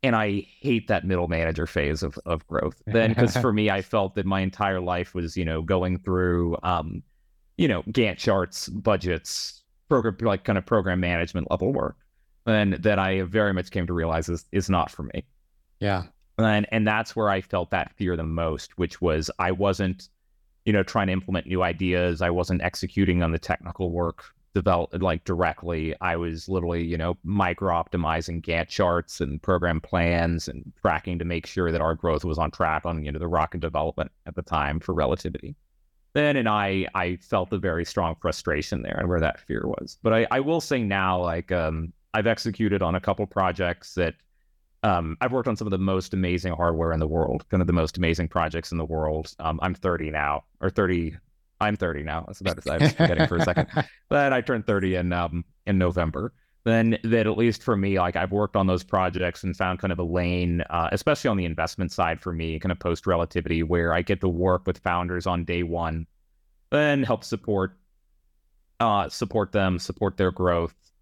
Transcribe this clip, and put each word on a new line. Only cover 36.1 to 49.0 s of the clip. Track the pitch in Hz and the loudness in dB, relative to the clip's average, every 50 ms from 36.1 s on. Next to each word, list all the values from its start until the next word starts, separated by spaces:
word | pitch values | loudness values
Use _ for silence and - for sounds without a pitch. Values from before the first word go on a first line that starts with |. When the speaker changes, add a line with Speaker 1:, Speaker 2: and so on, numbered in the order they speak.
| _ | _
Speaker 1:
Then, | 143 147 147 143 139 | 0 2 2 2 2
and | 117 110 | 2 2
I, | 107 104 101 98 95 95 92 - - | 2 2 2 2 0 0 -2 -2 -2
I | 95 90 90 90 87 | -2 -2 -2 -4 -6
felt | - - - 101 90 - - | -6 -2 0 0 0 0 -2
a | 95 | -2
very | 85 95 80 85 85 | 0 0 0 0 -2
strong | - - 104 90 82 82 - | -2 -2 -2 0 0 -2 -2
frustration | - 87 78 - - - 76 73 76 - - 67 | -2 -4 -4 -2 -2 -2 -2 -2 -2 -4 -4 -6
there | 57 - - - | -4 -4 -4 -2
and | - 87 | 0 0
where | 90 85 | 2 2
that | 80 76 - - | 2 0 -2 -4
fear | - _ - 57 - - | -8 _ -6 -4 -2 -4
was. | - - - - - _ | -4 -6 -8 -12 -14 _
But | - 117 110 | 0 2 4
I, | 113 113 - | 4 2 2
I | - 131 | 2 0
will | 139 147 165 165 | 2 2 0 0
say | 151 - 147 127 | 0 0 -2 0
now, | 117 101 98 98 95 92 92 90 | 0 0 0 2 2 2 2 2
like, | 90 87 82 85 85 - | 0 0 -2 -2 -2 -2
um, | 92 87 82 78 80 80 82 85 - _ _ _ - | 0 0 0 0 -2 -2 -6 -6 -10 _ _ _ -2
I've | 110 104 | 0 2
executed | 117 113 - - 117 98 - 110 104 101 98 | 2 0 0 -2 -6 -2 0 0 2 2 2
on | 95 82 87 | 2 2 0
a | 90 | 0
couple | - - 95 - 104 95 | 0 0 0 0 -2 -4
projects | - 101 95 92 87 80 92 87 87 - - - - | 0 0 0 0 2 0 0 -2 -2 -4 -8 -10 -2
that, | 90 87 82 78 _ _ _ _ _ _ _ _ _ _ _ _ _ | -2 -2 -2 -2 _ _ _ _ _ _ _ _ _ _ _ _ _
um, | - 107 95 87 82 80 80 - | 0 2 2 2 0 -2 -4 -2
I've | - 131 | -2 0
worked | 123 131 117 131 | 0 0 0 0
on | 113 | -2
some | 104 113 107 | -2 -2 -2
of | |
the | 98 92 | -2 0
most | 95 95 95 92 90 - - | 0 2 2 0 -2 -2 -2
amazing | 95 92 90 90 90 92 92 82 | 0 0 2 0 0 0 -2 -2
hardware | 80 87 85 82 80 82 82 | 2 2 2 2 2 0 0
in | 82 80 | 2 0
the | 78 76 | 0 0
world, | 78 80 80 - 64 76 - _ | 2 0 0 0 0 -4 -4 _
kind | - 92 | 0 0
of | 90 80 | 2 4
the | 85 | 2
most | 87 80 78 - - | 2 2 0 0 0
amazing | 87 80 82 80 87 80 | 0 0 0 0 -2 -2
projects | - 87 82 76 73 82 80 - | 0 0 0 0 -2 -6 -6 -4
in | 87 82 | -4 -4
the | 80 | -4
world. | 76 80 80 | -2 -2 -2